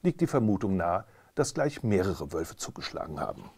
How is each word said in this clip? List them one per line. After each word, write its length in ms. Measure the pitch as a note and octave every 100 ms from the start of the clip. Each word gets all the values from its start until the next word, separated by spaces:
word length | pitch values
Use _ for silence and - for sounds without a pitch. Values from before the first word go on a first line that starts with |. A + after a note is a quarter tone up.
liegt 200 | F3+ -
die 40 | E3
Vermutung 520 | C#3 A2 G2 G#2 F#2+
nahe, 260 | E2+ F2+ - - _
dass 180 | - C#3
gleich 300 | - D3 -
mehrere 500 | A2+ G2+ F#2 E2+ D2
Wölfe 240 | D#2+ E2+ -
zugeschlagen 640 | - - - - - D2
haben. 240 | - - -